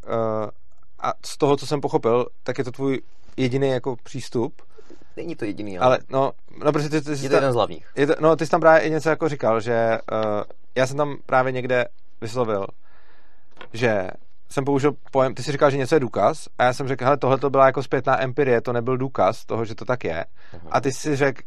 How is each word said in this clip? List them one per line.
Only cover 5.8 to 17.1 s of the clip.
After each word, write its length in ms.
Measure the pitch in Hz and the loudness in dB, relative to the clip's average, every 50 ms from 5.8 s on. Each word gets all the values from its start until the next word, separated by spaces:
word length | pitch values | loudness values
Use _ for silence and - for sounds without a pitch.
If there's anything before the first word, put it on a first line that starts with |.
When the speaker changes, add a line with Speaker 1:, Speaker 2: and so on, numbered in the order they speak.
| 101 | 4
Speaker 1:
Ale, 120 | 127 127 - - - | 4 4 4 0 -2
no, 220 | - 135 135 135 - - - - - - - | 0 0 0 0 -2 -6 -10 -10 -10 -2 0
no, 80 | 147 143 | 0 0
prostě 160 | 151 147 151 | 0 -2 0
ty, 100 | 143 156 139 | -2 -2 -2
ty 140 | 147 151 | -2 -4
jsi 80 | 139 143 | -4 -2
Speaker 2:
je 40 | 147 | 2
to 40 | 147 | 2
Speaker 1:
ta-, 20 | |
Speaker 2:
jeden 160 | 160 135 135 123 | 4 4 4 4
z 20 | |
hlavních. 320 | 120 104 85 85 - - - - | 2 2 0 0 -8 -10 -10 0
Speaker 1:
je 100 | - 139 | 0 2
to, 60 | 143 156 - | 2 2 4
no, 160 | 151 160 160 | 6 4 4
ty 100 | 147 165 | 4 2
jsi 40 | 151 | 0
tam 100 | - 175 | 2 6
právě 200 | 160 160 160 160 | 8 8 8 8
i 100 | - 160 | 6 4
něco 180 | 156 156 - 160 | 0 0 2 0
jako 180 | 151 143 160 156 | 0 2 0 -2
říkal, 320 | 147 143 - 113 113 113 | -2 0 2 2 2 2
že, 140 | 104 120 120 | 2 0 0
eh, 240 | 113 113 113 113 110 - - - 110 110 107 104 104 101 - - - - - - | 2 2 2 2 0 -2 -4 -2 -2 -2 0 -2 -2 -4 -6 -8 -10 -10 -6 0
já 100 | - 131 | 0 0
jsem 100 | 127 135 | 0 0
tam 200 | 139 151 147 139 - - | -2 -2 -2 -4 -8 -6
právě 260 | - - 131 127 131 127 | 0 2 2 2 2 0
někde 320 | 127 123 123 127 123 120 - - - - - - - | -4 -2 0 2 0 0 0 -4 -10 -10 -10 -10 -8
vyslovil, 460 | - 113 107 127 123 110 110 98 98 - - - - - - - - - - - - - - - - - - - - - - | -8 -6 -2 -2 0 0 0 -2 -2 -4 -8 -8 -10 -10 -10 -10 -10 -10 -10 -8 -8 -10 -10 -10 -10 -10 -10 -10 -10 -8 -4
že 360 | 113 123 120 110 101 92 92 - - - - - - - - | 2 2 4 4 2 0 -2 -6 -8 -10 -10 -10 -10 -10 -4
jsem 140 | - - 135 | -4 -2 0
použil 280 | 131 143 139 127 147 135 - - - - | 2 2 4 4 2 2 0 -8 -2 2
pojem, 220 | 135 131 131 113 | 2 2 2 0
ty 80 | - 123 | -4 -4
jsi 100 | - 143 | -4 0
říkal, 180 | 139 156 143 | 4 4 4
že 60 | 127 | 4
něco 180 | 139 135 120 165 | 4 0 2 2
je 60 | 160 | 2
důkaz, 480 | 135 113 - 107 98 113 160 - - - - - | 2 2 0 4 2 4 2 2 -6 -8 0 2
a 60 | 120 | 2
já 80 | 127 127 | 2 2
jsem 160 | - 143 127 | 0 -2 -4
řekl, 160 | 135 127 127 | -2 0 4
hele, 120 | 127 | 2